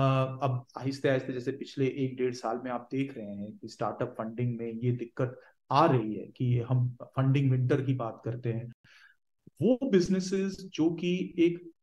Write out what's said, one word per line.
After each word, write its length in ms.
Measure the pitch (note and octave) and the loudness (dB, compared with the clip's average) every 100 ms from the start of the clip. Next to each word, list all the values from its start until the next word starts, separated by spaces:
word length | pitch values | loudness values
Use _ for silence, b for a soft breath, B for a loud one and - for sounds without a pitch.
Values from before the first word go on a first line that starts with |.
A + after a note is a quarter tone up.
| C3+ C3+ C3 C3 | 4 4 0 0
अब 240 | C#3 B2 - - | 0 -2 -4 -6
आहिस्ते-आहिस्ते, 540 | C3 C3+ C#3+ C3+ C3 | -6 0 2 2 0
जैसे 200 | B2+ B2 | -6 -4
पिछले 340 | C3+ - - C3 | -6 -6 -2 0
एक 300 | C#3 C3 B2+ | 0 -4 0
डेढ़ 180 | B2+ | -2
साल 260 | B2 A2+ A#2+ | -2 -4 -4
में 60 | B2+ | -4
आप 180 | A#2+ A#2+ | -6 -4
देख 240 | C3+ C3+ B2 | -4 -4 -6
रहे 100 | G#2 | -10
हैं 320 | G2+ G#2 - | -8 -10 -12
कि 100 | A#2 | -14
startup 460 | - G#2+ A2 A#2+ - | -6 -4 -4 -6 -4
funding 400 | A2+ A2+ B2 A2+ | -8 -2 -2 -2
में 140 | A#2 | -6
ये 200 | A2+ B2 | -4 -2
दिक्कत 480 | B2 A#2 - B2+ - B B - | -2 -4 -4 -4 -4 B B 0
आ 160 | C3+ E3 | 4 6
रही 280 | C3 G#2+ | 6 2
है 120 | G2+ - | -4 -8
कि 320 | - B2+ B2 | -4 0 0
हम 380 | A#2 B2+ B2 - | 2 2 0 -2
funding 480 | - - C3+ C#3 C3+ | -8 0 2 4 4
winter 320 | B2+ B2 D3 | 2 2 2
की 120 | C3 | 2
बात 280 | B2+ A2+ A2 | -2 -2 -6
करते 280 | A2+ A#2 A#2+ | -8 -6 -4
हैं। 200 | A2+ A#2 - b b b b _ _ - - | -4 -6 -14 b b b b _ _ -18 0
वो 280 | F#3 B3 C4+ | 2 2 4
businesses 800 | G3 F3 F#3 F#3 G3 G3 F#3 F#3+ | 4 6 2 0 0 -2 -4 -8
जो 180 | - D#3+ | 0 0
कि 440 | E3+ F3+ F3+ F3+ - | 0 -2 -2 -4 2
एक 320 | E3+ E3+ - - | 2 2 -12 -20